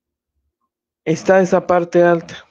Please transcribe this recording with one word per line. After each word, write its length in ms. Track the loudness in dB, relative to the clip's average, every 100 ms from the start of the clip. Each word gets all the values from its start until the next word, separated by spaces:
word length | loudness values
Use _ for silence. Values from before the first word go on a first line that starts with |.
| _ _ _ _ _ _ _ _ _ _
está 360 | -6 -6 0 2
esa 240 | 2 -2
parte 380 | 0 -2 0 2
alta. 420 | 2 0 -4 -20 -20